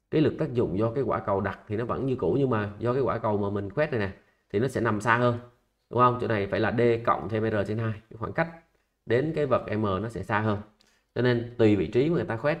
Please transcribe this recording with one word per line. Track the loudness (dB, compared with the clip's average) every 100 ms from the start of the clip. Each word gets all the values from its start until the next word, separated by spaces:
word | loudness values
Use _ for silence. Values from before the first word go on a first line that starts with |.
| _
cái | 0
lực | 2 0
tác | -2
dụng | 0 0 0
do | -2
cái | -2
quả | -2 -2 -2
cầu | -2
đặt | -2 -6 -6
thì | -6
nó |
vẫn | -4 -2 -2
như | 0
cũ, | 0 2
nhưng | 2
mà | 0 -2 -4
do | -2
cái | 0
quả | 0 0
cầu | 0 0
mà | 0
mình | -2 -4
khoét | -2 -2
này | 0
nè | -4 -6 _ _ _
thì | -2
nó | 0
sẽ | 0
nằm | 0 0
xa | 2 4
hơn, | 2 0 -6 _ _ _ -4
đúng | 2
không? | 4 2
Chỗ | -2
này | -2 0
phải | 0
là | 0 2
D | 2 2 0
cộng | -2 -2
thêm | -2 0
R | 0 -2
trên | -2
hai, | -4
cái | -6 -12 -10
khoảng | -6
cách | -4 -4 -6 _ _ _ _ -2
đến | 0 0 -2
cái | 0
vật | 0 0 -2
M |
nó | 0 -2 -4
sẽ | -8
xa | -4 0
hơn. | 0 -2 -6 _ _ _ _
Cho | 0
nên | 2 0 -2 4
tùy | 4 4
vị | 2
trí | 2 2
mà |
người | 0
ta | -2 -2
khoét | -2 -2